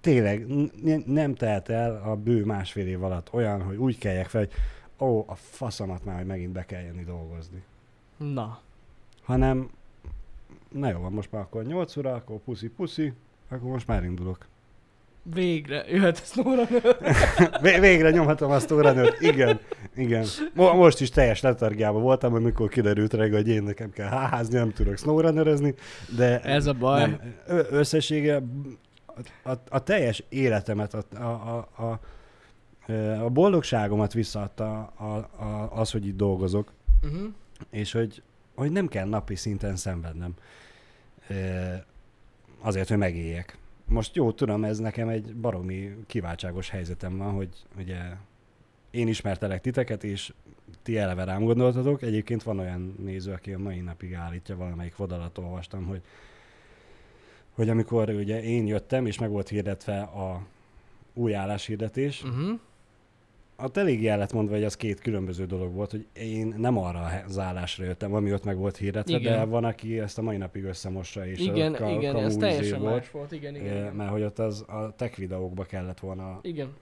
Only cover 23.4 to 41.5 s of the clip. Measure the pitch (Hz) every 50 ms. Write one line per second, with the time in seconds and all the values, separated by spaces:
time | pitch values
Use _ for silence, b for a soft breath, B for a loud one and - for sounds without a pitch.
23.4 | 104 113 113 107 101 104 101 - 113 104 98 - 104 101 120 131 135 123 - 123
24.4 | 117 110 120 123 117 113 104 - 110 101 101 - - 147 156 156 160 165 151 156
25.4 | 160 156 151 143 143 147 135 B B B B B B B 117 117 123 123 120 120
26.4 | - - 139 147 147 147 139 123 123 127 139 143 147 147 147 151 - 120 110 85
27.4 | - - 175 170 160 - 139 143 147 139 - 160 147 - 156 151 147 151 147 139
28.4 | 131 120 123 139 143 135 117 - _ _ _ _ _ - - - 117 - - -
29.4 | _ 131 131 123 - - - 135 - - 202 208 147 120 107 - - - - 135
30.4 | 131 123 110 104 98 - 107 101 107 101 - 110 104 - - 104 120 117 117 113
31.4 | 104 117 117 117 110 - _ - 117 113 113 110 b b b b b b b b
32.4 | b b b b _ _ - _ _ - 110 110 107 107 110 107 113 120 127 143
33.4 | 175 202 190 170 - - - 113 104 101 104 104 107 101 - 113 107 - - 107
34.4 | 101 98 - - 113 110 107 110 107 - - - 110 107 107 110 110 - - -
35.4 | 113 107 107 107 107 110 - 113 110 - - 110 98 98 98 95 104 98 95 92
36.4 | 95 92 92 104 104 - - _ _ - - - - 147 147 175 196 220 208 -
37.4 | - - - - - _ - 107 107 - - 117 117 107 104 - - _ _ _
38.4 | _ _ _ - 131 147 165 202 190 165 - 107 95 101 107 107 - - 101 90
39.4 | - 110 104 95 - 98 95 90 - 98 92 85 82 82 80 82 87 87 87 B
40.4 | B B B B B B B B B B B B B B B - _ - 98 98
41.4 | 95 95